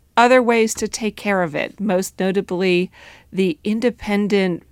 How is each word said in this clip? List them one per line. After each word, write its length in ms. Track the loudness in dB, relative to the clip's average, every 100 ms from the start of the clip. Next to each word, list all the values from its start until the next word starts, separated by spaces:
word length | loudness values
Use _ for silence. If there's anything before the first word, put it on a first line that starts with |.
| _ 2
other 240 | 6 6
ways 320 | 4 2 0 -2
to 120 | -8
take 280 | -6 -6 -6
care 260 | -2 0
of 120 | 0 -2
it, 240 | -6 -6
most 400 | -2 -2 -2 -4
notably 720 | -2 -2 -4 -2 0 0 0 -8 -20 -20 _
the 240 | -2 -2 -2
independent 1000 | -4 -2 -2 -4 -4 -2 0 0 0 -2 -10